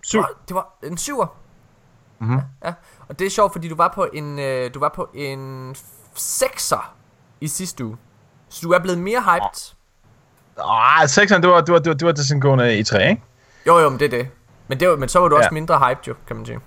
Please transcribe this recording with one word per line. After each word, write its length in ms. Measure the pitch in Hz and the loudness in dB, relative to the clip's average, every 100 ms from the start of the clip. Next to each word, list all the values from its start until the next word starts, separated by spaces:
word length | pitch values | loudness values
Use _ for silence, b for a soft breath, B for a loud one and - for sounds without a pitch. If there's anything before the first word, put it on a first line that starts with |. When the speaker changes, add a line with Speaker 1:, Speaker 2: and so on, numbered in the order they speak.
Speaker 1:
Syv. 160 | - 220 | -4 -4
Speaker 2:
Åh, 60 | 214 - - | -4 -8 -8
det 80 | 180 | -8
var 220 | - _ | -8 _
en 140 | 143 170 | -12 -10
syver. 280 | - 277 185 - _ _ _ _ _ _ _ _ | -8 -4 -6 -8 _ _ _ _ _ _ _ _
Speaker 1:
Mhm. 140 | 113 | -4
Speaker 2:
Ja, 60 | 131 135 - - | -2 -4 -10 -12
ja. 80 | 175 b b b | -12 b b b
Og 100 | - | -8
det 80 | 190 | -4
er 40 | |
sjovt, 200 | 196 202 | 0 0
fordi 180 | 180 165 | -2 -10
du 60 | 160 | -2
var 160 | 175 196 | -2 0
på 120 | 175 | -6
en, 260 | 151 147 143 | -6 -10 -8
øh, 340 | 135 131 123 | -4 -4 -6
du 60 | 131 | -4
var 100 | 147 - | -4 -4
på 140 | 127 | -12
en 580 | - 143 135 135 131 131 | -10 -10 -10 -12 -14 -16
f-, 400 | 135 - - _ - | -18 -20 -20 _ -12
sekser 800 | - - 262 - - - - _ _ _ _ _ | -8 -4 -4 -4 -4 -4 -6 _ _ _ _ _
i 60 | 151 | -10
sidste 380 | - 185 - 117 | -8 -10 -10 -12
uge. 120 | 113 _ _ _ _ _ | -12 _ _ _ _ _
Så 100 | - | -14
du 80 | 165 | -2
er 80 | 175 | 0
blevet 200 | 180 175 | 0 -4
mere 220 | 185 240 | -2 -2
hyped. 520 | 202 175 101 - - _ _ _ _ _ _ _ _ - 69 | 0 0 -2 -10 -18 _ _ _ _ _ _ _ _ -10 -2
Speaker 1:
Ah, 380 | 113 123 151 151 | 2 4 6 4
sekseren, 360 | 202 202 190 | 4 4 4
det 80 | 175 | 6
var, 100 | 175 | 6
det 120 | 160 | 6
var, 60 | 170 | 2
det 80 | 160 | 2
var, 40 | |
det 120 | 147 170 | 0 0
var 60 | |
til 140 | 147 135 | 0 -2
sin 120 | 147 | 0
gående 400 | 139 131 120 107 | 2 4 2 2
E 40 | |
tre, 260 | 107 107 113 | 0 2 2
ikke? 120 | 220 _ _ b b - | 2 _ _ b b 4
Speaker 2:
Jo, 120 | 170 | 6
jo, 100 | 156 | 6
men 100 | 131 | 2
det 60 | 143 | -2
er 40 | 120 | -2
det. 100 | 127 - _ _ _ | -6 -12 _ _ _
Men 120 | 131 | 0
det 100 | 180 | 2
var, 60 | 156 | 2
men 140 | 131 | 2
så 100 | 180 | 2
var 80 | 175 | 4
du 80 | 147 | 4
også 140 | 107 | 4
Speaker 1:
Ja. 20 | |
Speaker 2:
mindre 260 | 156 160 156 | 0 0 2
hyped 240 | 131 131 - | 2 0 -8
jo, 60 | 117 - | -14 -12
kan 80 | 113 | -12
man 100 | 117 | -12
sige. 140 | 117 | -14